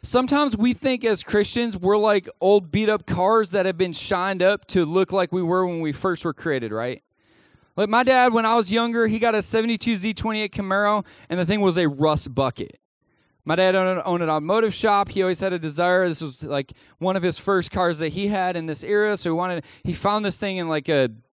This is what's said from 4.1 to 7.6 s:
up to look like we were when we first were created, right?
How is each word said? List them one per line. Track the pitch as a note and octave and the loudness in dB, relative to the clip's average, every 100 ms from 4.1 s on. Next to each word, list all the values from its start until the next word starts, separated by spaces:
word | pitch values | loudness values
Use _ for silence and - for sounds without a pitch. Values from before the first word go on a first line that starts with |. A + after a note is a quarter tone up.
| F#3+ F#3 F#3+ | -2 -2 2
up | F3+ G3+ - | 2 2 0
to | F#3+ | 0
look | D#3 F3 F#3 | 2 2 0
like | F#3+ F3+ | 0 0
we | F3+ | -2
were | F3 F3+ F#3 | 0 0 0
when | E3+ | -2
we | D#3+ | -6
first | C#3+ F#3+ E3+ E3+ | -4 -4 -2 -4
were | |
created, | D3 E3 C3+ A#2 | -6 -4 -2 -2
right? | A2 A#2+ C3 _ _ _ _ _ _ | -4 -6 -8 _ _ _ _ _ _